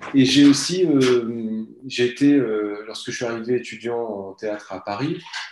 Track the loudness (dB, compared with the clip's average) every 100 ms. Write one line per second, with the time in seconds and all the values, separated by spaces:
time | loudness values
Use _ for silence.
0 | -2 4 4 8 8 6 2 0 2 4
1 | 4 2 0 -6 -6 -6 -8 -14 -12 -2
2 | -2 2 4 4 2 -2 -4 -6 -12 -12
3 | -10 -6 -6 -6 -2 -4 -4 -10 -6 -6
4 | -6 -8 -10 -10 -8 -8 -10 -12 -10 -6
5 | -4 -6 -8 -14 -14